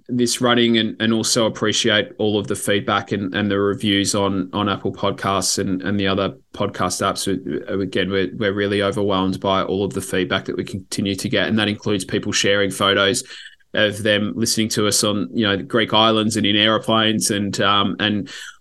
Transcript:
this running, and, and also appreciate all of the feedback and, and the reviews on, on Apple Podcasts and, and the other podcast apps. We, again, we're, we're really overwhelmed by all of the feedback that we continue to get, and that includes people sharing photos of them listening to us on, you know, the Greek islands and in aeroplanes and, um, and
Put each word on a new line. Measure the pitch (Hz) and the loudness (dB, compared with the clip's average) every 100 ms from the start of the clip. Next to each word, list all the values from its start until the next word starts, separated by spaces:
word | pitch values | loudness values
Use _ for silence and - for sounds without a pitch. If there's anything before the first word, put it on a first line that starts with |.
| - | -6
this | 123 120 - | 0 0 2
running, | 120 120 117 117 | 2 2 4 2
and, | 107 90 | 0 -2
and | 110 | 0
also | 110 107 123 110 | 0 0 0 0
appreciate | - 110 101 113 107 98 - | 0 -2 0 2 2 0 -2
all | 107 104 | 0 0
of | - | -2
the | 101 | -4
feedback | - 101 104 101 98 | -2 -2 0 -2 0
and, | 104 98 | -4 -2
and | 98 104 | -2 0
the | 98 | 2
reviews | 101 98 107 98 95 | 0 0 0 0 2
on, | 104 98 98 90 | 0 0 -2 -2
on | 98 101 | -2 -2
Apple | 95 98 | -2 -4
Podcasts | 92 98 95 101 98 92 - | -4 -4 -2 -2 0 0 -2
and, | 98 92 | -2 -2
and | 87 101 | -2 -2
the | 98 | 0
other | 98 95 - _ | 0 -2 -4 _
podcast | - 101 - 92 - | -6 -6 -2 -4 0
apps. | 98 - - | -2 -2 -2
We, | 92 92 73 - 98 | -4 -4 -6 -4 -4
again, | 95 104 92 | -2 -2 0
we're, | 98 92 - | 0 -2 -2
we're | 104 | -2
really | 101 101 101 | 0 0 2
overwhelmed | 98 101 101 95 92 92 | 0 0 0 2 0 0
by | 98 95 | 0 0
all | - 95 | 0 0
of | 98 | -2
the | 98 | -4
feedback | - 92 90 98 - | -4 -2 0 0 -2
that | - | -6
we | |
continue | - 101 - - 101 98 | -6 -8 -8 -4 -2 -2
to | 104 | 0
get, | 104 82 | 0 2
and | 110 | 2
that | 104 | 2
includes | 104 107 101 92 | 0 -2 -2 -2
people | 104 101 | -4 -2
sharing | - 101 101 98 | 0 2 2 0
photos | 92 98 101 98 95 - - - - _ | 2 4 4 4 2 -4 -12 -18 -20 _
of | - 107 101 | 0 0 2
them | 107 104 104 - | 2 2 0 -2
listening | 113 - 107 | 0 0 0
to | - 107 | 0 0
us | - | 2
on, | 104 104 - | 0 0 -2
you | - 107 | 0 0
know, | 98 | 0
the | |
Greek | 90 117 104 | 0 0 2
islands | 107 110 110 110 107 | 4 4 4 2 0
and | 101 | 2
in | 104 | 2
aeroplanes | 107 107 - 110 110 107 - | 4 2 2 2 2 0 0
and, | 101 101 95 | -2 -2 0
um, | 101 101 101 - | 2 2 2 0
and | 104 104 95 - - - | -2 -2 -4 -12 -16 -16